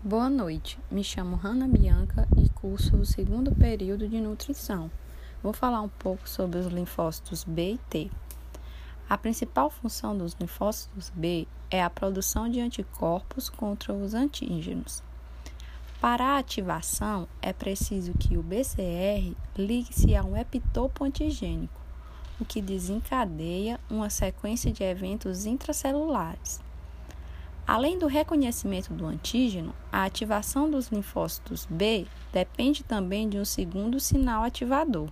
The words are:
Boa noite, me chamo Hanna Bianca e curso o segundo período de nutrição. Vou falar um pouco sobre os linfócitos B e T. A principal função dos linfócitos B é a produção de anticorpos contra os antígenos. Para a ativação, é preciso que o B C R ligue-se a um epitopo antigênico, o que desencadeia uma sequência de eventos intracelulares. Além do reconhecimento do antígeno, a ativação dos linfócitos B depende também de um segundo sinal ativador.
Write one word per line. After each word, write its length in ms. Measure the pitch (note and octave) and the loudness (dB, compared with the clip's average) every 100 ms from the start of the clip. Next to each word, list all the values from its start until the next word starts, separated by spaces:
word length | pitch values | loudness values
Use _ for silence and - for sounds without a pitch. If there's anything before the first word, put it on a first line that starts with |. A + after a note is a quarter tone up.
Boa 280 | G#3 A3 B3 | 0 2 4
noite, 500 | C#4 F#3 D#3+ - - - | 2 2 -2 -6 -10 -4
me 140 | F#3+ | -2
chamo 320 | G3 - F3+ F3+ | -2 -2 0 0
Hanna 320 | G3 A#3+ C4 | 0 2 6
Bianca 580 | B3 F#3+ - G3 A3 A3 - | 8 8 6 6 4 6 10
e 100 | - | 8
curso 480 | - G3+ G3 - G#3 | 6 -2 2 8 8
o 100 | G3+ | 8
segundo 480 | - F#3+ A3 C4 | 4 2 2 2
período 540 | - A#3+ G#3+ F#3+ G3+ G#3+ | 6 6 6 -2 -2 -2
de 140 | A3+ | -2
nutrição. 680 | G#3+ G#3+ - C#4+ - G3 E3 - - - - - | -2 -4 -6 -6 -4 -4 -4 -8 -12 -14 -12 -6
Vou 80 | G3 | -4
falar 300 | A3 B3+ A#3+ | 0 0 0
um 80 | G#3+ | -4
pouco 380 | - F#3+ F#3+ - | -4 -2 -2 -6
sobre 300 | - F#3 F3 | -4 -2 0
os 100 | F3+ | -2
linfócitos 760 | F3 F3 - E3+ D#3+ - E3+ | -2 -4 -2 -2 -2 -8 -8
B 300 | - D#3+ E3+ | -4 0 0
e 40 | A#3 - | -2 -2
T. 220 | D#3+ E3 - - - - - - - - - - | -4 -2 -6 -10 -12 -12 -12 -12 -14 -14 -14 -2
A 80 | G3+ | 0
principal 520 | A3 A3+ - - C#4+ | 0 -2 0 2 2
função 480 | - A#3 - A3 G3+ | 0 -8 -4 -4 -2
dos 200 | E3+ - | -4 -4
linfócitos 720 | F3 - G3 A3+ - G3+ F3 | -8 -2 -2 -2 -6 -12 -10
B 320 | F3 E3 F3 D#3+ - - | -4 -2 0 -4 -10 -4
é 140 | F#3 | 0
a 60 | F3 | 0
produção 580 | - G3 F#3+ G3 - A3+ | 0 -2 0 -2 0 0
de 140 | A#3+ | 0
anticorpos 880 | A#3+ - G3 - E3+ F3 - - - | -2 -4 -8 -2 0 0 -2 -8 -8
contra 440 | - G#3+ G#3 - | -4 -4 -4 -4
os 200 | G3+ G3+ | -4 -2
antígenos. 920 | A3+ C#4+ - - E3+ E3+ F3+ - - - - - - - - - - - - | 0 0 -2 -4 -4 -4 -6 -6 -10 -12 -14 -14 -14 -14 -14 -14 -14 -14 0
Para 280 | A#3+ A#3+ B3+ | 2 4 4
a 100 | C#4 | 2
ativação, 880 | C4+ - F#3 D#3+ - - G#3 G#3 - - | 0 -4 -2 -2 -2 -2 0 -2 -4 -6
é 100 | - | -6
preciso 640 | F#3+ - G3 - G3 F3 | -4 -4 -2 -2 -2 0
que 240 | F3+ - F3 | 2 4 4
o 40 | |
B 220 | E3 F#3+ | 2 0
C 180 | C4+ - | 0 0
R 560 | F#3 E3+ F#3+ G#3 F#3 - - - | -2 0 2 2 0 -4 -8 -2
ligue-se 580 | G3 A#3+ A#3+ - - A3 | 0 0 0 6 6 6
a 80 | |
um 140 | F#3+ G3+ | 4 -2
epitopo 680 | A#3+ B3+ - - C4 - | -2 -2 0 2 0 0
antigênico, 720 | C#4 C4+ D4+ C#4+ F#3 D#3+ E3+ - - - - - - - | -2 0 0 0 -2 -2 -4 -8 -14 -14 -14 -14 -12 -6
o 60 | A3+ | -4
que 160 | - | -2
desencadeia 1160 | G3 F#3+ F3+ G#3 - C4 G#3+ D#3 E3 F3 G#3 A#3 - | -2 -2 -2 -2 0 0 0 -2 -2 -2 -2 -4 -4
uma 200 | G#3+ G#3+ | -2 -2
sequência 640 | - F#3+ - G#3 A#3 A3+ | 2 0 0 -4 0 0
de 100 | A3 | 0
eventos 640 | F#3+ F3+ F#3 G#3+ - F#3 G#3 | 0 0 -2 -4 -4 -4 -2
intracelulares. 1160 | B3 - D4 C#4+ C#4 D#4 B3+ E3 E3+ - - - - - - - - - - - - - | -2 -2 -2 0 0 2 0 -2 -6 -8 -10 -10 -14 -14 -14 -14 -14 -12 -12 -12 -10 2
Além 320 | A3 C#4 F#4 | 4 4 4
do 80 | D#4+ | 2
reconhecimento 840 | C#4 D#4 D#4 C4 A#3 G3+ F#3+ F#3+ | 4 4 4 2 0 -2 -2 -4
do 140 | D#3+ D#3+ | -4 -4
antígeno, 680 | D#3+ - A#3 B3+ F#3+ D#3+ - - | -4 -2 2 2 2 -4 -8 -2
a 120 | G3 | 0
ativação 680 | F#3+ - G#3+ G#3 G#3 C4+ D4+ | 0 0 0 0 0 2 2
dos 160 | C#4+ B3 | 2 0
linfócitos 800 | G#3 G3+ - E3 - - E3 - | -2 -2 -2 -2 -4 -8 -8 -6
B 380 | D#3+ G3+ A3 F3 - - | 0 2 2 0 -10 -4
depende 500 | F#3+ F#3 - B3+ D4 | 0 0 2 2 2
também 460 | - A3 F3+ G3 A3 | 0 -2 0 0 0
de 80 | G3+ | 0
um 80 | G#3 | -2
segundo 540 | - F#3 F#3 G#3+ C4 | -2 -2 -2 0 0
sinal 420 | - C#4 C4 A3 | 2 4 4 2
ativador. 680 | A#3 - A#3+ C4+ D#4+ F#3+ D#3 | 0 -2 0 2 2 0 -2